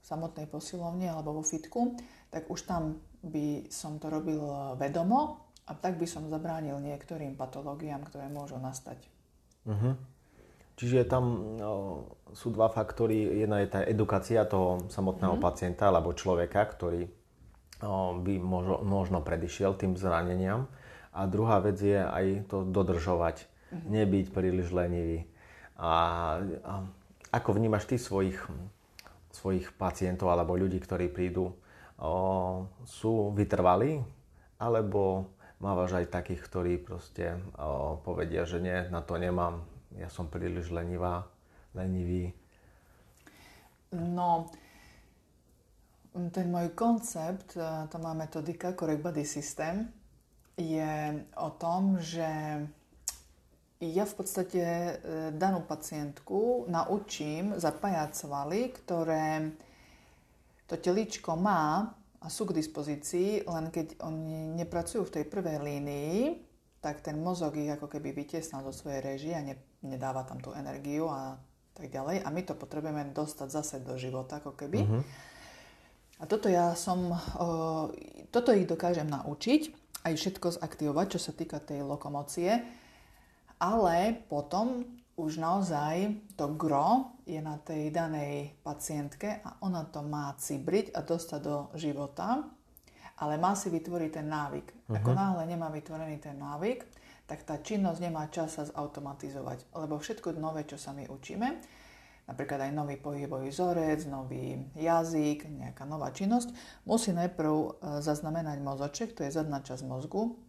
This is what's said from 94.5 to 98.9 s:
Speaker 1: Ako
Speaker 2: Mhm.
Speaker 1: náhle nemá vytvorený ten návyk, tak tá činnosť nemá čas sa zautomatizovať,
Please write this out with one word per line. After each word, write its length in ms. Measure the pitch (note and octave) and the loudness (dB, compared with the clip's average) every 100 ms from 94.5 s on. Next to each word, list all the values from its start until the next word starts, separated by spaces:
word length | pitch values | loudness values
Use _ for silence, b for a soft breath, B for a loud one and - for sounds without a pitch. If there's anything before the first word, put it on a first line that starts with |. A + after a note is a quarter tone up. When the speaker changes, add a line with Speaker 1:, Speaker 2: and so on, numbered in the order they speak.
| C#3+ - - - | -4 -8 -18 -4
Speaker 1:
Ako 200 | A2 G#2+ | 0 4
Speaker 2:
Mhm. 60 | F#3+ | 4
Speaker 1:
náhle 260 | G3 F3+ E3 | 4 2 0
nemá 220 | E3+ E3 | -2 -4
vytvorený 480 | D3+ D3+ D#3 D#3+ D3+ | -6 -8 -8 -8 -8
ten 160 | D3+ C#3 | -10 -10
návyk, 480 | C#3+ D3 F#3+ B3 - B B B | -8 -2 -2 -2 -6 B B B
tak 200 | _ D3+ | _ -12
tá 120 | - D3+ | -8 -8
činnosť 420 | - G#3+ F#3+ E3 | -2 0 2 0
nemá 260 | F3 D#3+ D3+ | -2 -4 -4
čas 280 | - D#3+ - | -4 -4 -4
sa 80 | |
zautomatizovať, 1080 | D3 D3+ D3 | -8 -6 -8